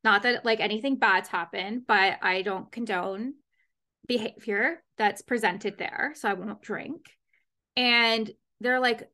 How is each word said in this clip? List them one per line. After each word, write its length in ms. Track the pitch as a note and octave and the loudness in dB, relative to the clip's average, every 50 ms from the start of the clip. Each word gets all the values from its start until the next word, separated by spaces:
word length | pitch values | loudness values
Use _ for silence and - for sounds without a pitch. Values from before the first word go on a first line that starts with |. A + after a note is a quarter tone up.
| - | 4
Not 180 | A3 G3+ G#3 G#3 | 4 4 4 4
that, 200 | B3 A#3+ - - | 2 0 2 0
like, 160 | A#3 A3+ A3 | 0 0 2
anything 380 | - G3+ G#3+ A3 A#3+ C#4 C4+ - | 0 -2 -2 -2 0 -2 0 4
bad's 300 | A#3 G#3 F#3 F#3 G3 - | 4 4 4 4 2 -2
happened, 580 | - F3+ E3+ - - F#3+ F#3 G3+ A3 B3 B3 | -4 -6 -4 -4 -8 -8 -8 -6 -8 -8 0
but 320 | - G#3+ G3 F#3+ F#3+ - - | 2 4 4 4 2 2 0
I 200 | - F#3+ F#3 F#3+ | 0 0 0 0
don't 300 | F#3 G3+ F#3+ F#3 - - | -2 -2 -4 -4 -8 -10
condone 640 | - A#3 A#3 A3 G3 F3+ F3 F#3+ F#3+ G3+ A3+ C4 D4 _ _ _ _ _ _ _ _ _ _ _ _ _ - | -10 -8 -4 -2 -2 -2 -2 -4 -6 -6 -6 -8 -10 _ _ _ _ _ _ _ _ _ _ _ _ _ -6
behavior 800 | - B3 A#3 G#3+ - - - - A3+ G3+ G3+ A#3 D4 E4+ - _ _ _ - | -4 -2 -2 -2 -6 -10 -10 -6 -4 -2 0 0 -2 -2 -6 _ _ _ 0
that's 240 | A3 G3+ G3+ - | 0 0 0 -2
presented 560 | - - B3 A#3 G#3+ F#3 F3+ G3 - G3+ - - | -6 -4 -2 0 0 0 -2 -2 -6 -6 -6 -6
there. 340 | - - - - - C#4+ D#4 | -8 -8 -4 -4 -4 -4 -4
So 120 | - - G#3+ | -4 -2 -2
I 40 | G3 | -2
won't 280 | F#3 F3+ G#3+ - - | -2 -6 -10 -12 -12
drink. 540 | - - G3+ - - - D4+ - _ - _ _ _ _ _ _ _ _ _ _ _ _ _ | -10 -8 -8 -8 -8 -10 -12 -14 _ -20 _ _ _ _ _ _ _ _ _ _ _ _ _
And 540 | B3+ B3 B3 A#3+ A#3+ A#3 A3+ A3+ A3+ A3 G#3 - _ _ _ _ _ | 0 2 4 4 4 4 4 2 0 -2 -6 -8 _ _ _ _ _
they're 200 | G#3+ B3 B3+ B3+ | 0 0 2 4
like, 300 | B3+ B3 A3+ - - _ | 2 2 0 0 -6 _